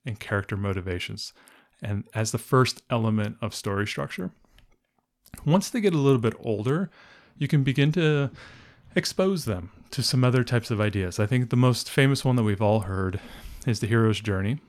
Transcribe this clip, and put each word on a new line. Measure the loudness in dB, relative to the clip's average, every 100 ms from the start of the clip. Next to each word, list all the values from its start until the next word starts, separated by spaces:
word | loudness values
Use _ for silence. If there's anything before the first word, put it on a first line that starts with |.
| -10
and | -10
character | -4 -2 -2 -4
motivations, | -2 -4 -4 -6 -6 -10 -12 -16 _ _ _ _
and | -6 -6 -6 -4
as | -4
the | -4
first | 2 2 2 0 -6
element | -2 0 0 -2 -6
of | -8
story | -6 -4 -2 -2
structure. | -4 -8 -8 -10 -12 _ _ _ _ _ _ _ _ _ -8 0
Once | 2 2
they | 0
get | 0
a | 4
little | 4 4
bit | 2 -2
older, | -4 -2 -2 -2 -4 -8 -20 -20 _ -6
you | 0
can | 2
begin | 2 2 2
to | 2 2 2 0 -6 -18 -20 -20 -20 -6 -4
expose | -2 0 0 0 -2
them | -6 -8 -16 -8
to | -4
some | 0 2
other | 4 4
types | 2 0 0
of | 0
ideas. | 0 0 -2 0
I | 0
think | 0 2
the | 4
most | 4 2 0
famous | 2 4 2
one | 2 2
that |
we've | 2 2
all | 2 2
heard | 0 -2 -2 -4 -10 -16 -16 -8 -4
is | -2
The | 0
Hero's | 2 4 2
Journey, | -2 -2 -2 -4